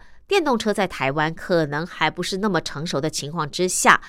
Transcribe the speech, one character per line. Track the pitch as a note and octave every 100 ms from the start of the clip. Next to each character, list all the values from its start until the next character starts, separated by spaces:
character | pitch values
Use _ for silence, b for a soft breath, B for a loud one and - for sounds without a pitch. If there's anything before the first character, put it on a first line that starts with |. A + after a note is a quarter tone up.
| b b -
电 | G4 D4+
动 | A#3
车 | G#3+
在 | G3+ F#3
台 | - C3+
湾 | C#3+ D#3
可 | E3 - F3 D3+
能 | D3 E3+
还 | - D#3+
不 | E3
是 | F3 F#3+
那 | G#3+
么 | E3+
成 | - C#3 E3+
熟 | D3
的 | D3+
情 | - C#3+
况 | E3+ D3+
之 | - F3+
下， | - B3 -